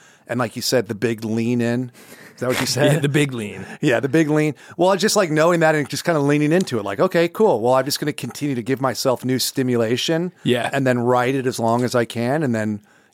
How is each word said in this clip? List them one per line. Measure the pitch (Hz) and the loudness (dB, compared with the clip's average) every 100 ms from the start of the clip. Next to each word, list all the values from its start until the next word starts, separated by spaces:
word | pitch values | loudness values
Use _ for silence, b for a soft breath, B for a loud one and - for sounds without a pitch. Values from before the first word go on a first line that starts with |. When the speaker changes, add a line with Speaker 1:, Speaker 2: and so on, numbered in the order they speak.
| b b - | b b -8
Speaker 1:
And | 120 | -4
like | 117 120 | -4 -4
you | |
said, | - 127 107 | -2 0 0
the | 104 | -2
big | 117 110 110 | -2 -2 -4
lean | 113 117 123 | -2 0 0
in. | 117 120 127 B B B B - | 0 -2 -4 B B B B -8
Is | |
that | 123 | -4
what | 123 | -2
you | 123 | -2
Speaker 2:
<laughs> | 127 | -2
Speaker 1:
said? | 147 | -2
Speaker 2:
Yeah, | 156 | 0
the | 143 | 0
big | 147 143 | 0 -2
lean. | 123 104 95 95 - | -4 -8 -10 -14 -6
Speaker 1:
Yeah, | 151 113 | -2 0
the | 131 | 0
big | 156 151 | 0 2
lean. | 151 151 B B - | 2 0 B B 0
Well, | 180 196 | 2 2
just, | 196 - | 2 0
like, | 180 | 0
knowing | 151 165 175 | 2 2 4
that | 160 156 | 2 2
and | 139 | -2
just | 139 - | -4 -2
kinda | 156 | 0
leaning | 143 147 151 | 2 2 2
into | 170 190 117 | 2 0 -4
it, | 101 | -4
like, | 101 | -2
Okay, | 185 170 170 | 0 2 0
cool. | 170 214 123 | 2 2 4
Well, | 117 | 4
I'm | 131 131 | 2 2
just | - | -2
gonna | 151 | -4
continue | - 123 - 147 123 | -6 -8 -6 -4 -4
to | |
give | 110 127 | -2 -2
myself | 135 113 135 120 | -2 -2 0 0
new | 127 127 | 0 -2
stimulation | - - 127 120 113 123 - 160 180 - | -2 -2 0 0 2 0 0 -2 -2 -4
Speaker 2:
Yeah. | 131 120 120 | 0 0 0
Speaker 1:
and | 139 131 | 0 2
then | 123 | 2
ride | 120 123 123 135 | 4 2 2 0
it | 127 | -2
as | 117 | 0
long | 113 117 | 0 2
as | 123 123 | 2 0
I | 117 | 0
can, | 117 120 151 | -2 -2 0
and | 143 113 | 0 0
then | 107 104 b b b | -2 -4 b b b